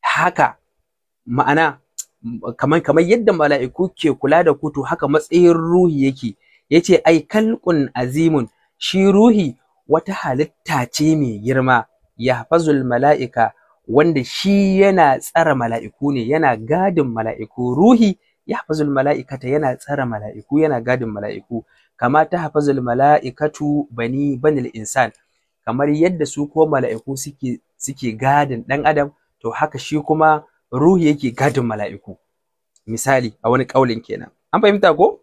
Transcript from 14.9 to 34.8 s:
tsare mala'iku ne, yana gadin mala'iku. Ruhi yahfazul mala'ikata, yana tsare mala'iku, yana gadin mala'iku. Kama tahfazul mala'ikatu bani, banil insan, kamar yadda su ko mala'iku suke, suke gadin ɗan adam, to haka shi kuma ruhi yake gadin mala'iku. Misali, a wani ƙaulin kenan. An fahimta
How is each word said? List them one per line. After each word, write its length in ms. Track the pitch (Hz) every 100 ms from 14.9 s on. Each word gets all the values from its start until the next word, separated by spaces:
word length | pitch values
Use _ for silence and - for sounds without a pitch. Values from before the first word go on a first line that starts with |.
| 190 151 131
tsare 340 | - - 165
mala'iku 600 | 135 117 117 107 _ 139
ne, 100 | 139 113
yana 280 | 151 151 113
gadin 460 | 113 156 190 170 139
mala'iku. 680 | 113 110 - 110 - 123 127
Ruhi 420 | 202 247 220 185 _ _ -
yahfazul 400 | - - 156 147
mala'ikata, 580 | 139 139 147 131 131 127
yana 280 | 147 147 123
tsare 300 | - 143 127
mala'iku, 540 | 110 104 101 - 147
yana 220 | 156 131
gadin 280 | 117 127 117
mala'iku. 560 | 104 104 104 - 117 - _ _ _
Kama 280 | 120 147 156
tahfazul 560 | 180 156 151 147 135
mala'ikatu 1040 | 123 120 139 147 131 123 151 151 151 147 147
bani, 460 | 117 117 135 143 131
banil 320 | 151 147 123
insan, 380 | 113 107 - 120 - _ _ _ _ -
kamar 240 | 120 147
yadda 360 | 151 170 180 147
su 220 | - 147
ko 180 | 156 156
mala'iku 500 | 143 127 113 - 135
suke, 420 | 143 135 127 120 _ _
suke 340 | - 139 123 110
gadin 460 | 135 143 143 120
ɗan 220 | 113 139 151
adam, 260 | 151 143 _ _ _
to 100 | 113
haka 260 | - 151 135
shi 200 | - 151
kuma 440 | 147 156 156 151 151 _ _
ruhi 360 | 127 151 185 160
yake 240 | 147 131
gadin 320 | 113 139 131
mala'iku. 540 | 120 107 101 98 - 95 _ _ _ _ _ _ -
Misali, 460 | 110 - 135 123 -
a 60 | 113
wani 140 | 127 127
ƙaulin 360 | 131 127 113
kenan. 260 | - 110 - _ _
An 100 | 175
fahimta 300 | 220 202